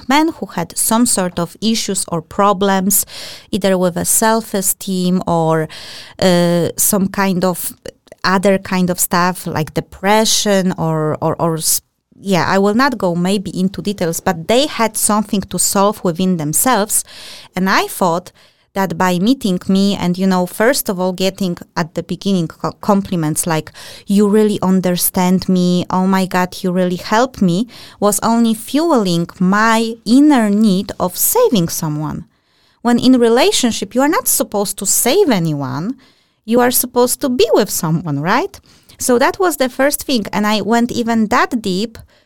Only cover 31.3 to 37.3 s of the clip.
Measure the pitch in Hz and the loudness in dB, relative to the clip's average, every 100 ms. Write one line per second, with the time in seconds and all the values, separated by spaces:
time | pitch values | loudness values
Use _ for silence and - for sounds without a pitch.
31.3 | 466 480 202 165 - 160 151 151 - - | 2 4 2 0 -2 -6 -6 -6 -8 -14
32.3 | _ _ _ _ _ 233 240 254 254 233 | _ _ _ _ _ 0 2 4 4 4
33.3 | 240 359 - 233 214 202 240 294 415 - | 4 2 2 0 -2 -4 0 2 0 -2
34.3 | - 262 202 202 - 196 - 240 359 349 | -2 -2 -2 -4 -4 -4 0 2 2 4
35.3 | 196 165 143 131 131 196 277 _ _ _ | 2 0 -2 -4 -4 -6 -8 _ _ _
36.3 | _ 208 240 247 247 254 247 247 - 285 | _ 0 2 2 0 -2 0 0 0 -2